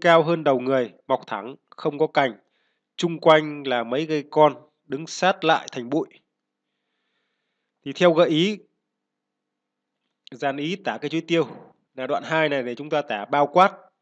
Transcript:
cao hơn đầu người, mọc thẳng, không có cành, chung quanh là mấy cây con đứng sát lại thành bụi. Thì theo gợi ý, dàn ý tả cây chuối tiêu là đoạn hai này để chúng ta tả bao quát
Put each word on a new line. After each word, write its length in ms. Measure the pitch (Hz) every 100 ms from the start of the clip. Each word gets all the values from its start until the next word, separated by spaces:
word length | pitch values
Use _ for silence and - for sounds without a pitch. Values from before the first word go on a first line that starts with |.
cao 220 | 175 170
hơn 220 | 156 165
đầu 160 | 151 135
người, 340 | 127 135 117 - _
mọc 140 | 131 -
thẳng, 300 | 107 107 135 _
không 280 | - 160 147
có 80 | 156
cành, 320 | 147 135 101 _ _ _ _ _ -
chung 240 | 175 160
quanh 460 | 170 156 151 147 135
là 180 | 123
mấy 220 | 117 127 160
cây 160 | 156 139
con 380 | 156 151 127 - _
đứng 220 | _ 139 160
sát 380 | - 180 190
lại 240 | 160 156 -
thành 180 | - 120
bụi. 180 | 147 123 _ _ _ _ _ _ _ _ _ _ _ _ _ _ _ _ _
Thì 100 | 143
theo 200 | 135 175
gợi 160 | 160 160
ý, 300 | 156 185 214 - _ _ _ _ _ _ _ _ _ _ _ _ _ _ _ -
dàn 260 | 127 143 139
ý 200 | 147 196
tả 220 | 156 110
cây 100 | 147
chuối 100 | 156
tiêu 280 | 160 165 139 - - _ _
là 120 | - 131
đoạn 160 | 143
hai 260 | - 160 156
này 140 | 143
để 120 | 123
chúng 160 | 120 147
ta 120 | 151
tả 220 | 143 107
bao 220 | 104 143 143
quát 320 | 180 190 - - _